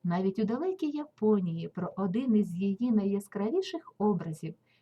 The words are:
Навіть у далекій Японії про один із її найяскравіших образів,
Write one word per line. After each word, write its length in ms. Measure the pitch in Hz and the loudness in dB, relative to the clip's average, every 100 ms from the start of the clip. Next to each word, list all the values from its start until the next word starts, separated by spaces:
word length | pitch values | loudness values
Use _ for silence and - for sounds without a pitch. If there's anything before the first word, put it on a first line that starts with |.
Навіть 360 | 175 175 190 196 | 0 0 0 0
у 40 | |
далекій 460 | 208 247 359 370 302 | 0 0 -2 -2 -2
Японії 760 | 294 294 _ 214 214 180 165 165 | -4 -8 _ 2 4 2 -4 -6
про 260 | - 190 - | -6 -6 -2
один 380 | 196 202 262 214 | -2 0 2 2
із 200 | 180 170 | 2 0
її 360 | 196 196 247 | -2 0 2
найяскравіших 1000 | 214 196 202 - 202 208 339 381 330 - _ | 2 2 -2 -4 -4 0 0 -2 -8 -12 _
образів, 580 | 214 185 165 156 160 - _ _ | 0 0 -2 -8 -10 -12 _ _